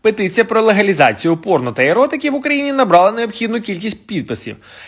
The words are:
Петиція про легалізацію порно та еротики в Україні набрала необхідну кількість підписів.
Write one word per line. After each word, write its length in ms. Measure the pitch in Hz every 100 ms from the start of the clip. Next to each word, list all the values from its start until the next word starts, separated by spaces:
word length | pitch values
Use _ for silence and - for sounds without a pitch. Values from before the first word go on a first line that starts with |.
Петиція 420 | 220 208 190 -
про 180 | 220 220
легалізацію 720 | 220 202 202 165 131 101 165 165
порно 360 | 196 160 127
та 120 | 117
еротики 460 | 135 196 285 302 294
в 40 |
Україні 380 | 277 285 285 285
набрала 400 | 269 233 175 190
необхідну 480 | 226 233 - 226 233
кількість 460 | 214 180 214 - -
підписів. 500 | 185 113 113 - - - -